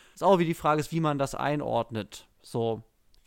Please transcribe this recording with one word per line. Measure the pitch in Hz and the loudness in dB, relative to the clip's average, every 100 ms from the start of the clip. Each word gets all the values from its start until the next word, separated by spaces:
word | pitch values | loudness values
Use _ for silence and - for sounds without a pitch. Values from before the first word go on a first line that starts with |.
| - | -20
Ist | - | 0
auch | 170 185 | 4 4
wie | |
die | 170 | 4
Frage | 165 151 156 | 0 0 0
ist, | 143 | 0
wie | 160 | 0
man | 156 143 | 0 0
das | 139 | -2
einordnet. | - 143 147 120 117 113 110 - - - _ | -2 -2 -2 -2 -2 -2 -6 -8 -14 -20 _
So. | - 120 113 110 - _ _ - | -8 -2 -2 -4 -8 _ _ -20